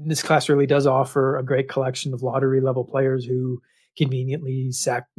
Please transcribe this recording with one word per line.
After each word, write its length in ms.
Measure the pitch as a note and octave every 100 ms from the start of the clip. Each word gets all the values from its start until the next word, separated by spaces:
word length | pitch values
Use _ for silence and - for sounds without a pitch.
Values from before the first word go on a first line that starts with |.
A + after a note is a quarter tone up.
| D3+
this 160 | D3+
class 260 | - D3+ C#3+
really 180 | C#3+ C#3
does 200 | C#3+ C#3
offer 500 | C3 C3+ C#3 C3+ C#3
a 60 |
great 260 | C3 C3+ C3+
collection 460 | C3+ C3 B2+ C#3+
of 80 | B2
lottery 380 | B2+ C3 C3+ C3
level 240 | C3 B2+
players 400 | A#2+ C3+ C3+ C3
who 360 | A#2+ B2+ B2+ B2 - _ _ -
conveniently 720 | C#3 C3 C3 D3+ C3+ C3 C3
sac-, 380 | B2 C3+ B2 -